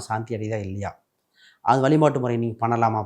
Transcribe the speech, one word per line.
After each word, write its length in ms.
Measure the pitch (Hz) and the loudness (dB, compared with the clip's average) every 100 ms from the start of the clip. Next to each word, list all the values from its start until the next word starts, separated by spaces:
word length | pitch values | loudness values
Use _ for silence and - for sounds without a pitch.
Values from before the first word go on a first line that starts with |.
| - | -4
சாந்தி 300 | 110 113 113 | -6 -6 -6
அடையுதா 240 | 107 110 | -6 -6
இல்லையா, 300 | 98 98 95 - _ _ _ _ _ _ | -6 -8 -8 -10 _ _ _ _ _ _
அது 160 | - 131 | 2 4
வழிபாட்டு 380 | 131 156 147 135 | 4 4 4 2
முறை 160 | 123 117 | -2 -2
நீங்க 200 | 117 113 | -2 -2
பண்ணலாமா, 420 | 117 117 113 110 | -2 2 2 0